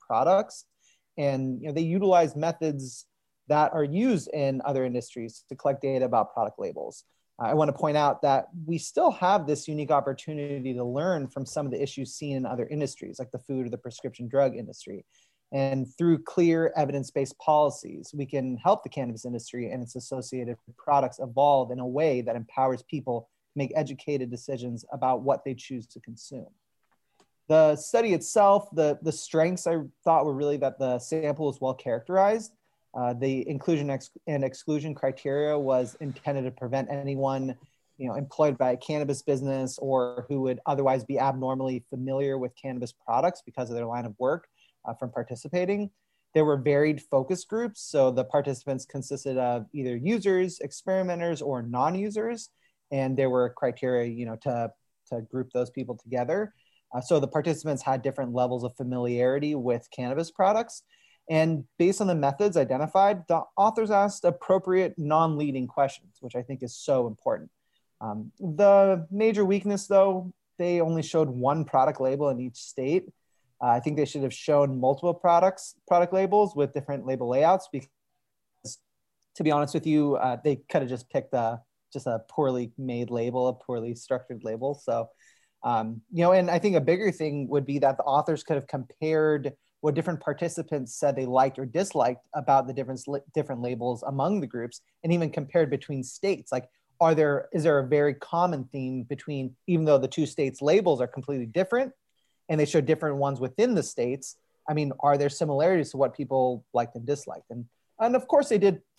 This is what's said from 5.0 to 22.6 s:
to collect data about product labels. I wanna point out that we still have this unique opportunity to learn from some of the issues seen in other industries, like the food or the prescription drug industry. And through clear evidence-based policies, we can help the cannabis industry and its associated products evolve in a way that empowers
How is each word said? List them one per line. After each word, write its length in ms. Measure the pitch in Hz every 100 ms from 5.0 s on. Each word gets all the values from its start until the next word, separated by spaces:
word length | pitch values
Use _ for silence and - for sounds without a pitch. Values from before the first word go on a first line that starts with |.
| - 123 113 - -
to 80 | 135
collect 260 | 147 135
data 220 | 135 131
about 280 | 127 117 104
product 260 | - 113 -
labels. 460 | 95 73 71 - - _ _ -
I 160 | 113
wanna 180 | 151 151
point 240 | 143 156 147
out 240 | 147 -
that 280 | 147 135 - 175 156
we 100 | 165
still 340 | - - 339
have 340 | - 185 202 143
this 200 | 147 -
unique 240 | 151 143
opportunity 840 | 143 139 135 - 151 143 143 131
to 100 | 123
learn 420 | 120 131 175 170 135
from 200 | 139 135
some 180 | 151
of 80 | 143
the 100 | 120
issues 320 | 139 - 127
seen 220 | - 147 135
in 100 | 123
other 200 | 123 -
industries, 520 | 151 143 - 101 104
like 120 | 120
the 80 | 120
food 280 | - 135 120
or 40 |
the 80 | 120
prescription 500 | 123 - 127 - 120
drug 280 | 135 135 117
industry. 500 | 113 - - 98 - _ _ _ _
And 340 | 139 135 135 127 -
through 260 | 170 156
clear 480 | 160 - 170 165 165 160
evidence-based 640 | 139 139 131 143 135 -
policies, 760 | - 151 147 139 - - -
we 120 | 143 139
can 320 | 143 131 120
help 240 | 175 214
the 80 | -
cannabis 340 | - 123 110
industry 460 | 123 120 - 123 117
and 120 | 127
its 140 | 120 127
associated 600 | - 131 127 131 120 120 - -
products 420 | - 143 127 -
evolve 520 | 123 120 147 139 120
in 100 | 123
a 60 | 123
way 340 | 135 160 123
that 160 | 120 117
empowers 460 | 113 -